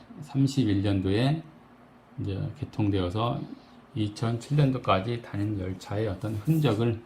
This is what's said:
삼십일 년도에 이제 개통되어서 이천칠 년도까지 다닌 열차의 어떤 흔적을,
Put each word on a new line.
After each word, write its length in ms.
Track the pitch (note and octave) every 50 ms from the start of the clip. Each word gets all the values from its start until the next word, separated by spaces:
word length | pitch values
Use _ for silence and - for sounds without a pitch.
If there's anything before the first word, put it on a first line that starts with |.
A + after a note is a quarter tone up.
| - - - -
삼십일 640 | D3 - - C#3 C3+ C3 - C3+ B2 G#2 G2 G2
년도에 600 | G2 G#2 G2 F#2+ F#2 F#2+ G2 A2+ B2+ C#3 D#3 E3 - - - - - - - - - - - - - - - -
이제 320 | G2+ G2 F#2+ G2 G2+ G2+ G2+ -
개통되어서 800 | - - - - G#2+ G2+ G2 G2 F2+ F2 F#2 A2 A#2 A#2+ C3 - - - - - - - - - - - -
이천칠 600 | A2+ G#2+ G#2 - - A#2+ A#2 A#2 A2+ - - C#3+
년도까지 680 | D3+ C#3+ C3 B2+ B2 - A#2 G2 F#2+ G2 A#2+ A#2+ A#2
다닌 360 | - - - G2+ G2+ G#2+ G#2+ F#2+
열차의 500 | F2+ F#2+ F#2+ F#2+ - - G2+ G#2 A2+ G#2+
어떤 260 | F#2 - - G#2+ G#2+
흔적을, 640 | G#2 - D3+ D#3+ D#3 D3 B2 G#2 G#2+ A#2 A#2+ A2 - -